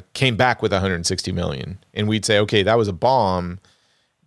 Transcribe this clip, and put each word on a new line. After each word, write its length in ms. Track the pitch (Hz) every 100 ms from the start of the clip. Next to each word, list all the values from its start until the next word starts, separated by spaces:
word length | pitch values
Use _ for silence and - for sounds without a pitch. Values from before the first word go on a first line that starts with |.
| -
came 220 | - 131 110
back 240 | 127 117
with 100 | 110
a 60 | 95
hundred 260 | 95 85 85
sixty 260 | 92 -
million, 460 | 90 87 69 - 98 _
and 140 | - 107
we'd 160 | 110 98
say, 120 | 104
"Okay, 240 | 104 110
that 140 | 95 117
was 100 | 101
a 60 |
bomb." 640 | 87 120 131 101 90 87 90 _ _ _ _ _ _